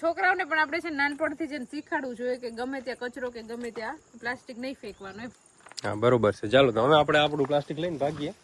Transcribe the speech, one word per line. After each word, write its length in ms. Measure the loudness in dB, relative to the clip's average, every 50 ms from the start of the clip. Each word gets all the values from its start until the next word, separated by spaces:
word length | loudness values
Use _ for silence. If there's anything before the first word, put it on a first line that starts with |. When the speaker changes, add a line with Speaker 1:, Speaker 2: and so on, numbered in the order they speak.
Speaker 1:
છોકરાઓને 420 | -2 -2 0 2 2 2 2 2 0
પણ 140 | 0 2 2
આપણે 220 | 2 2 0 -4
છે 100 | -4 -4
ને 60 | 0
નાનપણથી 500 | 0 0 0 0 0 -2 -2 -2 -4 -6
જ 60 | -6
એને 120 | -6 -8 -8
શીખવાડવું 520 | -8 -10 -10 -6 -4 -4 -2 -2 -4 -6
જોઈએ 200 | -4 -2 -2 -2
કે 140 | -2 -4 -8
ગમે 300 | -6 -6 -6 -4 -6 -6
ત્યાં 160 | -6 -6 -6
કચરો 340 | -6 -6 -8 -6 -6 -6 -6
કે 120 | -6 -10
ગમે 280 | -10 -10 -8 -8 -8 -8
ત્યાં 280 | -8 -6 -8 -8 -8 -10 -14 _ -18 -8
પ્લાસ્ટિક 380 | -6 -6 -6 -6 -10 -12 -10 -8
નહીં 160 | -8 -8 -8
ફેંકવાનો 480 | -8 -12 -14 -14 -12 -14 -14 -12 -12
એમ. 80 | -12 -14 -14 _ _ _ _ _ -20 -16 -12 -6 -4
Speaker 2:
હા, 100 | -4 0
બરોબર 380 | 2 4 4 6 6 4 2
છે. 160 | 2 0 0 4
ચાલો, 240 | 6 6 6 6
તો 140 | 4 4 4
હવે 100 | 6 6
આપણે 220 | 6 6 6 4 4
આપણું 280 | 4 4 2 0 0
પ્લાસ્ટિક 320 | 2 2 0 0 -2 -4 -4
લઈને 200 | -4 -4 -2 -2
ભાગીએ 360 | -2 -2 -2 -4 -6 -6 -8 -10